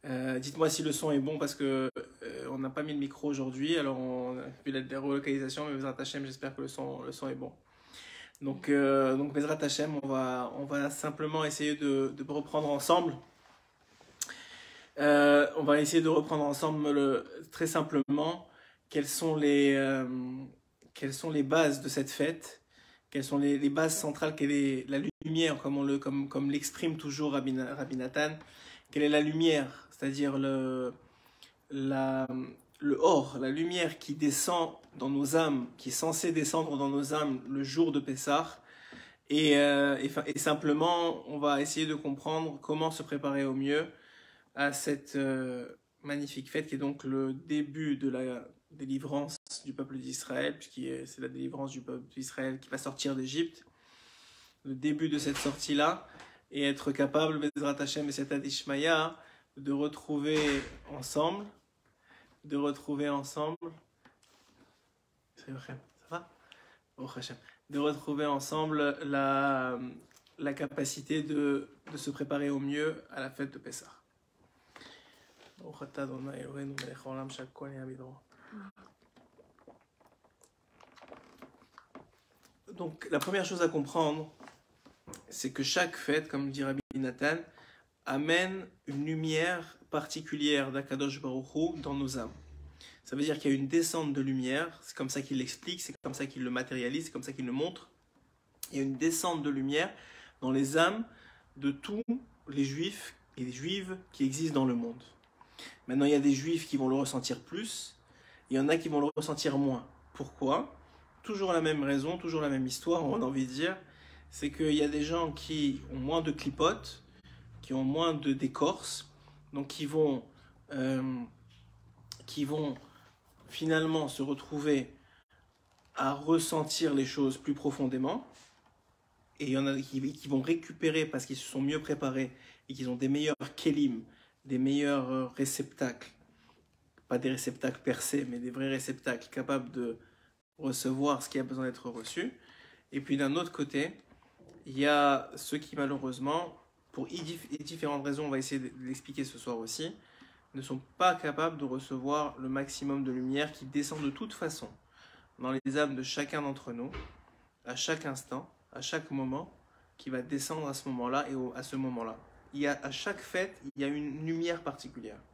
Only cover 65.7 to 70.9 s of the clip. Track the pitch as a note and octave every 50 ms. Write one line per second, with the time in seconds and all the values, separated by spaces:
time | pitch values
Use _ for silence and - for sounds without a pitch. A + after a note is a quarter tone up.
65.7 | C3 C3 - _ _ _ _ - E3 F3 F3 - _ _ _ _ - - - -
66.7 | - _ _ _ _ - B2+ C3 - B2+ - - B2 - - - - _ _ _
67.7 | D3 C#3+ C#3+ D3+ D3 C#3 - - D3 C#3+ D3+ D3 C#3+ C#3 C#3 - D#3 D#3 D#3 D#3
68.7 | D#3 D3+ D3 C#3+ C#3 - E3 C#3 C#3 C#3 C3+ C3+ C#3 C#3 C#3 C#3 C#3 C3 B2+ B2+
69.7 | B2+ A#2+ B2 B2 - - - - _ - _ _ _ - C#3 C#3+ C#3 - C#3+ C#3
70.7 | - - C#3 C3+